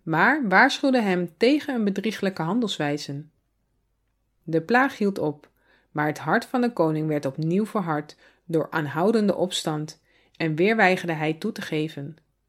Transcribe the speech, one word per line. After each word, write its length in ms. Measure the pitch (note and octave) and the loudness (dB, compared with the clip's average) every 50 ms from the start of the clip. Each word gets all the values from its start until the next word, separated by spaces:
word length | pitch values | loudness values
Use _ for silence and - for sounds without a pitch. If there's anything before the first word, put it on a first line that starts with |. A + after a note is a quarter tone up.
| - | -6
maar 460 | D#3+ D#3+ D#3 F3+ A3+ C4+ D#4+ C4+ G3+ | -2 2 4 4 4 4 2 2 4
waarschuwden 560 | F#3 G3 A#3 C4+ - - - C#4 B3+ B3+ A3 | 6 6 6 6 4 2 0 2 2 2 2
hem 280 | G3+ F#3 F3+ F3+ E3+ - | 2 0 0 0 -2 -2
tegen 380 | - - A#3+ C#4+ D4+ - - C4+ | 2 2 4 4 2 0 -2 -2
een 100 | A#3+ G#3+ | 0 0
bedrieglijke 580 | G3+ G3 G3 G3 A3 G3+ - - G3 F#3+ - D#3+ | 0 0 -2 -4 -4 -4 -2 -2 -4 -2 -2 -2
handelswijze. 800 | E3 F#3+ B3 A#3+ G3 - - D#3 C#3+ D3 D3+ - - C#3+ C#3 D#3 D#3+ _ _ _ _ _ _ _ _ _ _ _ _ _ _ _ _ _ _ _ _ _ _ - | -2 0 0 -2 -2 -2 -2 -2 -2 -2 -4 -6 -8 -10 -10 -10 -14 _ _ _ _ _ _ _ _ _ _ _ _ _ _ _ _ _ _ _ _ _ _ -8
De 180 | D#3+ D#3+ D#3+ | -2 -2 -2
plaag 380 | D#3+ - A#3 B3 C4 C#4 C4+ - | 0 2 4 4 4 2 0 0
hield 200 | G#3+ G3+ G3 - | -2 -2 0 0
op, 300 | - D3+ D3 D3 _ - _ _ _ _ _ _ _ _ | -2 -4 -4 -6 _ -20 _ _ _ _ _ _ _ _
maar 160 | - D3+ D3+ | -4 -2 -2
het 120 | D3+ D3 - | -2 -2 -4
hart 260 | - D3 F3 A3+ A#3 | -2 0 0 0 0
van 160 | - - B3+ | -2 -2 -2
de 120 | A#3+ A#3+ A#3+ | -2 0 0
koning 360 | - E3+ D#3+ D#3 D#3 D#3 D#3 | 2 0 2 2 0 -2 -2
werd 180 | D3+ D3 D3 | -2 -2 -2
opnieuw 400 | C#3 C3+ - D#3 D#3+ E3+ F#3+ A3 | -4 -4 -4 -2 0 0 0 0
verhard 500 | G#3 - A3 F#3 E3 D#3 D3 D3+ - - _ _ - _ _ _ | 0 -2 -4 -2 -2 -4 -4 -4 -8 -14 _ _ -20 _ _ _
door 260 | - E3 D#3+ - - | -4 -2 -2 -2 -2
aanhoudende 640 | - E3 D3+ C#3+ C3 D#3+ F3 G#3 A3+ A3+ G#3 G3+ - | -2 -4 -4 -2 -2 0 2 2 2 2 2 2 2
opstand 680 | - F3 F#3 - - - D#3+ D#3 D3+ D3+ D#3 - _ _ _ _ _ _ _ _ | 0 0 -2 -2 -4 -4 -4 -4 -4 -6 -8 -12 _ _ _ _ _ _ _ _
en 180 | - E3+ D#3+ D#3 | -4 -4 -2 0
weer 220 | D3+ F3 G#3 A3+ | 2 2 2 4
weigerde 360 | A3+ G#3 F3+ F#3 F3+ - E3+ D#3+ | 4 4 4 4 2 -2 -4 -4
hij 200 | D3+ D#3 D#3 D#3+ | -2 -2 -2 -4
toe 200 | D#3+ - G#3+ A#3 | -4 -4 -8 -6
te 100 | - F#3+ | -8 -8
geven. 540 | - - D#3 D#3 D#3 D#3 - C#3 C#3+ D#3 _ _ _ _ _ _ | -6 -4 -4 -4 -4 -6 -10 -12 -12 -14 _ _ _ _ _ _